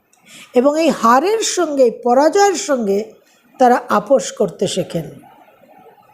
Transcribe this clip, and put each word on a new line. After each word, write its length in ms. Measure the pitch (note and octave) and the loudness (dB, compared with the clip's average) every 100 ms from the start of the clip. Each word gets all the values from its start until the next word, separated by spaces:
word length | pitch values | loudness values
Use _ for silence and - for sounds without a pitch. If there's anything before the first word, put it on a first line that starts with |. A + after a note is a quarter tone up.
| _ _ _ - - | _ _ _ -20 -4
এবং 260 | B3+ C4 D4+ | 0 2 2
এই 100 | D#4+ | 0
হারের 480 | - A3+ B3+ E4+ A4 | 0 2 2 2 -2
সঙ্গে, 600 | G4+ - D#4+ C#4+ B3 - | -4 -4 -4 2 0 0
পরাজয়ের 500 | A#3+ B3 D4+ D#4 G4+ | 0 2 2 2 2
সঙ্গে 580 | F4 - C4+ G#3+ G3 A3 - _ _ _ _ | 0 -4 -4 -2 -4 -4 -16 _ _ _ _
তারা 220 | B3+ B3 - | 2 2 0
আপোষ 440 | G#3 G#3 C4+ - | -4 0 0 0
করতে 340 | - G3+ - F#3+ | -6 -6 -4 -6
শেখেন। 440 | - E3+ - D3+ - - - _ _ _ _ A4+ _ _ | -4 -6 -8 -10 -16 -20 -20 _ _ _ _ -20 _ _